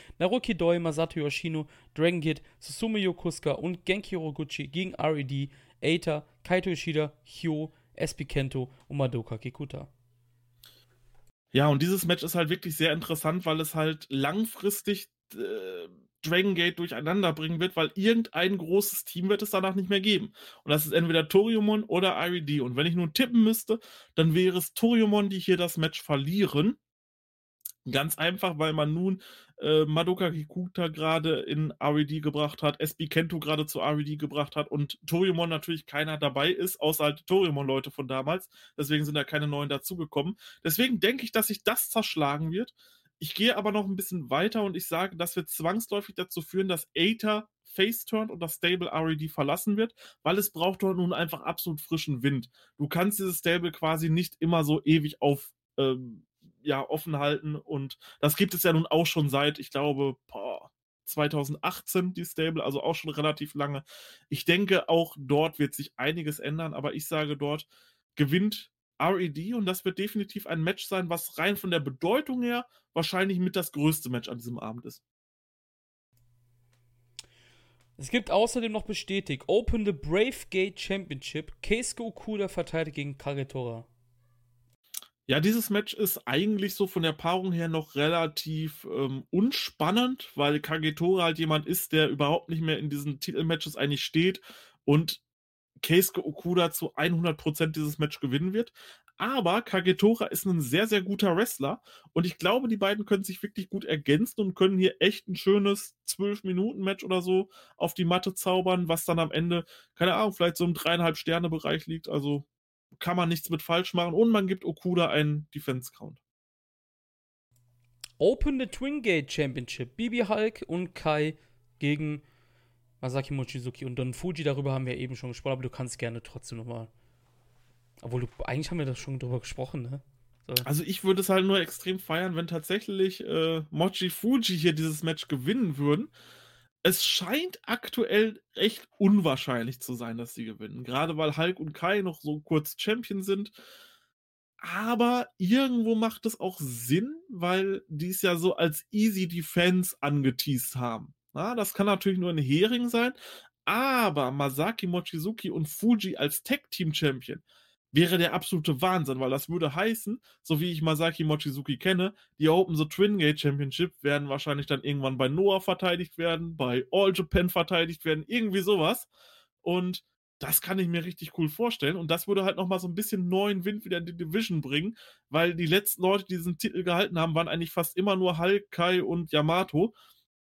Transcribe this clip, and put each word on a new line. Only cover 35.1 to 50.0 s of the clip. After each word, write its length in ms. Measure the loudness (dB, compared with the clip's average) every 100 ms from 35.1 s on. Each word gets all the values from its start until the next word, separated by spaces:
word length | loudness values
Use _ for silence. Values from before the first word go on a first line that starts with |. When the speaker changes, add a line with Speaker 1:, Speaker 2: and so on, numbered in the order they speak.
| 2 2 2 0
Speaker 2:
natürlich 360 | -2 -4 -6 -4
keiner 320 | -4 -2 -2
dabei 340 | -2 2 2
ist, 280 | 2 0 0
außer 220 | 0 2
halt 240 | 0 0 2
Toryumon-Leute 640 | 4 4 2 0 0 -2
von 160 | -8 -4
damals. 420 | -4 -2 -2 -4 -18 -14 -8
Deswegen 260 | 0 0
sind 120 | 0 -2
da 80 |
keine 240 | -2 -2 -2
neuen 200 | -2 -4
dazugekommen. 680 | -4 -6 -8 -4 -2 -2 -6 -14 -8
Deswegen 380 | -2 2 2 2
denke 240 | 2 0
ich, 80 | -2
dass 160 | 0 0
sich 160 | 0
das 260 | 0 0 0
zerschlagen 600 | -2 -2 0 0 0 -2
wird. 200 | -2 -4 _ -20 _ _ _
Ich 180 | -8 0
gehe 200 | 2 2
aber 140 | 0
noch 140 | 0 -2
ein 80 |
bisschen 360 | -4 -4 -6 -2
weiter 340 | 0 0 0
und 120 | -2 -4
ich 120 | -4
sage, 280 | -2 -2 -4
das 200 | -4 -4
wird 120 | -6
zwangsläufig 680 | -4 -2 -2 -2 -4 -4 -8
dazu 260 | -8 -8
führen, 240 | -4 -2 -2
dass 220 | -2 -4 0
Eita 520 | 0 2 0 -2 -4 _
face 420 | _ 0 0 0
turnt 280 | -4 -4 -4
und 80 | -6
das 140 | -8
Stable 340 | -2 0 0 0
R 220 | -2 0
E 40 |
D 140 | -2 -4
verlassen 480 | -2 0 0 0 0
wird, 180 | 0 -4